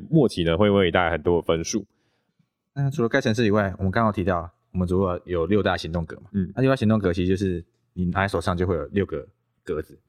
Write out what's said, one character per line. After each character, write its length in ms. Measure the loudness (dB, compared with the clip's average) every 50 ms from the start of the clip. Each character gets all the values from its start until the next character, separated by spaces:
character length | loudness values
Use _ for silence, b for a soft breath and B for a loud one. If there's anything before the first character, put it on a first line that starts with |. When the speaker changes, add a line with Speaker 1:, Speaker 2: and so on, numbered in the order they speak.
| -2 0
Speaker 1:
末 180 | 2 4 4
期 160 | 2 0 0 0
呢， 140 | 0 2
会 140 | 4 4 4
为 140 | 4 4 4
你 60 | 4
带 120 | 2 2 2
来 80 | 2
很 100 | 0 0
多 180 | 0 2 0 2
的 60 | 2
分 180 | 0 -2 -2 -2
数。 220 | -4 -6 -6 -6 -8 _ _ _ _ _ _ _ _ _ _ _ _ _ _ _ _ _
Speaker 2:
那 160 | -4 -4 -2
除 140 | -2 -2 -2
了 40 |
盖 140 | 0 0 0
城 120 | 2 2 0
市 120 | 2 2
以 60 | 2
外， 200 | 2 2 2 0 -2
我 60 | -2 -4
们 80 | -2
刚 120 | 0 2 0
刚 80 | 0
提 120 | 0 0 0
到， 280 | 0 0 -2 -4 -8 -14 _ _ _
我 60 | -4 -2
们 80 | 0
主 160 | 0 2 2 2
要 180 | 0 -2 -4 -6
有 200 | -4 -2 -2 0
六 160 | 2 2 2
大 160 | 2 2 0
行 140 | -2 -4 -6
动 120 | -4 -6 -6
格 120 | -6 -10
嘛。 80 | -16 -16 -6 -4
Speaker 1:
嗯。 180 | -4 -4 -4 -2
Speaker 2:
那 80 | 0 0
六 80 | 0
大 40 | 2
行 140 | 2 2 2
动 80 | 2
格 160 | 2 2 0 0
其 100 | 0 0
实 40 |
就 80 | 0 0
是 280 | 0 0 -2 -2 -4 -8 -12 _ _ _ _ _
你 120 | -4 -4
拿 160 | -2 0 0
在 60 | 0
手 140 | 0 0 -2
上 160 | -2 -2 -2
就 80 | 0 0
会 100 | 0 0
有 80 | -2 -4
六 180 | -2 -2 -2 -2
个 180 | -2 -4 -8 -10 -12 _ _ _ _ _ _ _
格 200 | -6 -6 -6 -6
子。 120 | -10 -16 -20 _